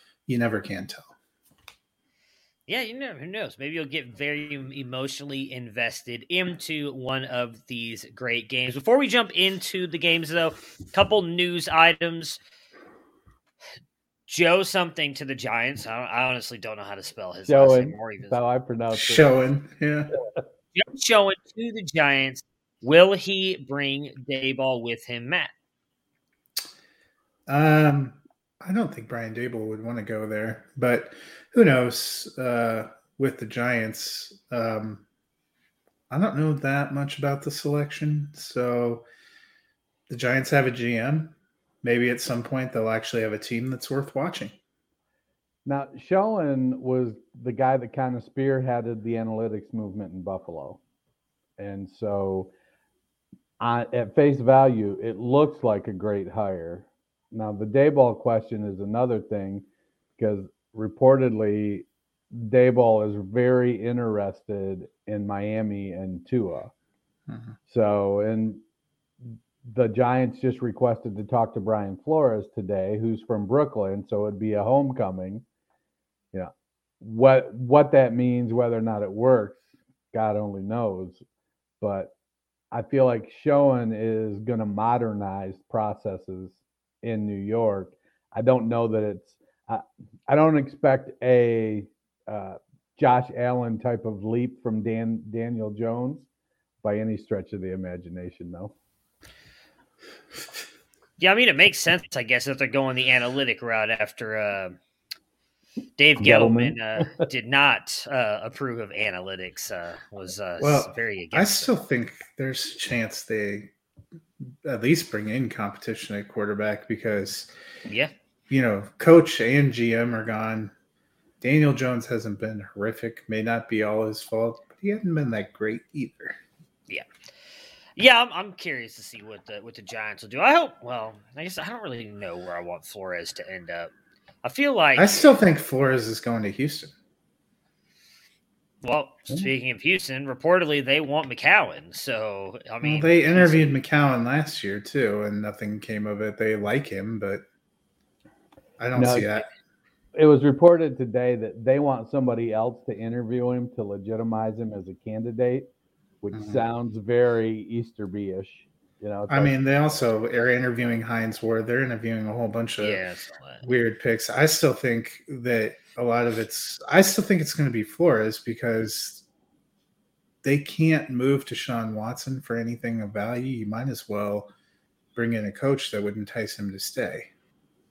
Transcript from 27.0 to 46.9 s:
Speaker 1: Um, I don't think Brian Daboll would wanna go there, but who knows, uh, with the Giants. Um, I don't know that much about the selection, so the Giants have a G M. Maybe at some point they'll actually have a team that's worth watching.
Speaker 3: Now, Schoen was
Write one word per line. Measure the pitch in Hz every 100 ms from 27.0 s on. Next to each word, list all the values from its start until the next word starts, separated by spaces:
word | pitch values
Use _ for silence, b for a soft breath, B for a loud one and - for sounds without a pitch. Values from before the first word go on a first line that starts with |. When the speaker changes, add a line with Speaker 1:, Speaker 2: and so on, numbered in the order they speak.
| B B B _ -
Speaker 1:
Um, | 139 156 151 151 143 131 - _ _ _ _
I | 175
don't | 196 190
think | - 113
Brian | 120 113
Daboll | 110 120 120 110
would | 107
wanna | 113 120
go | 101 110 107
there, | 107 110 110 - -
but | 123 127 - B B B B
who | 247
knows, | 196 131 123 - - - - -
uh, | 127 120 117 113 113 - _ _
with | 135 135
the | 110
Giants. | 120 120 120 110 - - - - - _
Um, | 123 113 110 107 101 _ _ _ _ _ _ _ _ _ _ _
I | 139
don't | 202 135
know | 156
that | 143 139 139 143
much | 139 143 -
about | 143 139
the | 147
selection, | 143 143 147 147 - 151 151 147
so | - - - 123 120 120 117 b b b b b b b b _ _ _
the | 123
Giants | 123 135 135
have | 143 127
a |
G | 117 120 117
M. | 123 156 160 - _ _ _ _ 123
Maybe | 120 123
at | 120
some | - 120
point | 113 135 127
they'll | 120 110
actually | 110 - 120
have | 110
a | 107
team | - 117 127
that's | 131 -
worth | 135 143
watching. | 135 165 - - - _ _ _ _ _ _ _ _ _ _ -
Speaker 3:
Now, | 139 135 -
Schoen | - 190 214 214 151 135 127 127
was | 127